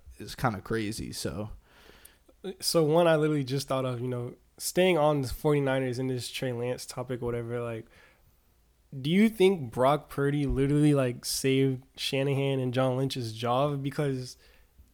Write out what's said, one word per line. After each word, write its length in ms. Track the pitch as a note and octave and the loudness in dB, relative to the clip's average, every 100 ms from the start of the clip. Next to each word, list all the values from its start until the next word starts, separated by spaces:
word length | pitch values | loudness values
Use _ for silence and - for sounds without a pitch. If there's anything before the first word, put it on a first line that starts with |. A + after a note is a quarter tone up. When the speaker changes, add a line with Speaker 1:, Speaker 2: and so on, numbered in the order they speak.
| - - | -20 -18
Speaker 1:
is 160 | G#2 | -14
kinda 260 | - C3 G2 | -4 -2 -2
crazy. 520 | - A2+ G#2 A2+ - | -4 -4 -4 -6 -8
So, 380 | - G#2 D2+ G#2+ - _ - - - - _ _ _ F#3+ F#3 | -6 -6 -6 -8 -12 _ -20 -20 -20 -20 _ _ _ -14 -6
Speaker 2:
So 220 | - E3+ | 0 2
one 220 | D3+ D#3+ E3+ | 4 4 4
I 100 | D#3 | 4
literally 280 | D3+ D3+ | 2 0
just 240 | B2+ C3+ - | 0 -4 -2
thought 160 | C3+ | -2
of, 160 | B2+ B2 | -2 -4
you 80 | B2 | -4
know, 260 | B2 B2 - _ _ | -4 -6 -12 _ _
staying 380 | - - F#3 E3 | -4 2 4 6
on 260 | D3+ D3 | 4 2
the 60 | B2 | -2
forty-niners 720 | - D3+ D3 C#3 C3+ C3 A#2+ | -2 0 2 2 0 -2 -2
in 80 | C3 | -4
this 200 | B2+ A#2 | -4 -6
Trey 220 | - C3 | -6 -4
Lance 340 | A#2 B2 B2+ - | -4 -4 -6 -8
topic, 340 | - B2+ B2 | -10 -8 -4
whatever, 400 | A#2+ A#2 A#2 A#2+ | -4 -4 -4 -6
like, 260 | A#2+ A2+ - - - _ _ _ _ _ _ _ _ C#3 | -6 -8 -12 -20 -20 _ _ _ _ _ _ _ _ -8
do 120 | C3 | 0
you 180 | F#3 A3 | 4 4
think 420 | A3 F#3+ F#3+ B2 | 6 4 4 -2
Brock 380 | A2+ B2+ D3 - | 2 2 2 -2
Purdy 380 | - C#3+ D3 C#3 | -2 0 0 0
literally, 480 | B2 C#3 D3 D3+ | 2 2 4 4
like, 300 | C#3+ B2+ B2 - | 4 2 -2 -6
saved 560 | - C3+ C3+ C3+ B2+ - - | -2 2 4 4 0 -8 -10
Shanahan 640 | - C3+ C#3 C#3 C#3 C3+ | -4 0 0 0 0 0
and 140 | B2+ | 0
John 240 | B2 C3 B2+ | 2 2 2
Lynch's 380 | C3+ C3 A2+ | -2 -4 -6
job? 480 | A2 A#2 B2 D3 C#3+ | -4 0 2 2 0
Because 540 | C#3 C3+ D3 C3 B2+ - - _ _ _ - | -4 -2 -2 -2 -8 -16 -20 _ _ _ -20